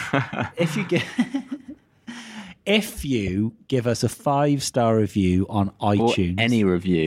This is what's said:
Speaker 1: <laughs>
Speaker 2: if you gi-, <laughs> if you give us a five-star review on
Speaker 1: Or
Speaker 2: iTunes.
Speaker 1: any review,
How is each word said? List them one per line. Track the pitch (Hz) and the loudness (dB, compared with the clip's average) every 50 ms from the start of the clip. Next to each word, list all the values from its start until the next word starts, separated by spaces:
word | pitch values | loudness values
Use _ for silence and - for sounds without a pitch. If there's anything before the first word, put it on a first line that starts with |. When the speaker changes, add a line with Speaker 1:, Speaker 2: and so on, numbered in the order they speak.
| - | -4
Speaker 1:
<laughs> | - - 139 131 - - - - - - | -2 -2 -2 -2 -2 -4 -6 -6 -6 -2
Speaker 2:
if | - 175 160 - | -2 -2 -2 -2
you | 220 190 | -4 -2
gi-, | 170 180 156 - | 0 0 -2 -2
<laughs> | - - - 233 - - 277 254 - 269 294 - - 302 - _ _ _ _ _ - 233 240 - - 220 220 202 185 175 - _ | -2 -4 -4 -4 -2 -4 -8 -8 -8 -12 -12 -12 -16 -20 -20 _ _ _ _ _ -18 -18 -16 -18 -18 -18 -18 -18 -18 -20 -10 _
if | 202 202 220 202 - - - - | 0 0 0 0 -2 -6 -8 -4
you | 143 131 113 98 95 92 98 107 113 - - - - | -2 0 0 0 0 0 0 -2 -2 -4 -10 -6 -2
give | 131 127 110 | -2 0 0
us | 123 117 - - | 0 0 0 0
a | 117 | -2
five-star | - - - 147 139 139 147 147 143 139 135 - - 135 117 113 110 | -4 -4 -2 0 0 2 2 2 2 0 -2 -2 0 2 2 4 4
review | 110 107 98 - 107 95 90 90 92 98 - | 2 2 2 2 2 2 4 4 2 0 0
on | 110 104 98 98 - - | 0 0 0 0 -2 -2
Speaker 1:
Or | - 104 104 | 0 2 2
Speaker 2:
iTunes. | 101 117 117 120 - 92 87 90 98 | 4 4 2 2 2 0 0 0 0
Speaker 1:
any | 117 117 123 113 104 | 2 2 4 4 4
review, | 95 90 87 85 95 90 82 78 | 4 2 2 2 0 2 2 2